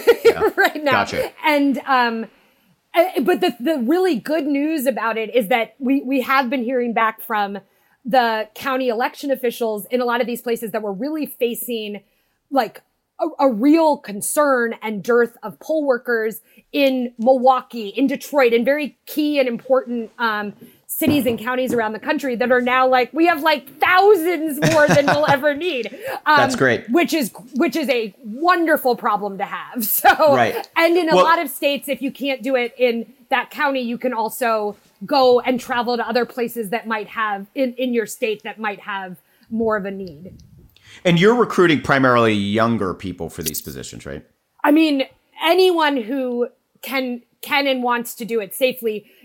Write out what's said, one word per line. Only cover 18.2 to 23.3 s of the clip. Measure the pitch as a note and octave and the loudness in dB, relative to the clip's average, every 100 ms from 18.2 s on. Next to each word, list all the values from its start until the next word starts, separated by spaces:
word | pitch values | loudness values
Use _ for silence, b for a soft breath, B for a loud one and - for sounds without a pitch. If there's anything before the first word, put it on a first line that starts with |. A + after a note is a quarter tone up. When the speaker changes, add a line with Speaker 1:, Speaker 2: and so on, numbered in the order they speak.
| - C#4+ B3 | -2 2 4
Speaker 1:
in | A#3 | 4
very | B3 D4 C4 - | 2 0 -4 -10
key | - - D4 D4 | -8 -4 0 0
and | B3+ | -2
important, | A#3 C4 C4 B3 A#3+ G#3+ - | -4 0 0 0 -6 -8 -6
um, | A3+ G#3 G#3 - B B - | -4 -4 -6 -12 B B -14
cities | - D#4+ D4 | -4 0 2
and | A#3+ A3+ | 0 -4
counties | A3+ B3+ B3+ | -4 -4 -2
around | A#3+ G#3+ | -2 -2
the | G#3+ | -6
country | C#4+ D#4 C#4 | -4 -4 -4
that | A3+ A#3+ | -2 2
are | B3 | 2
now | B3 B3+ C4 | 2 2 4
like, | B3+ A#3+ | 2 2
"We | D4 | 2
have, | E4+ | 2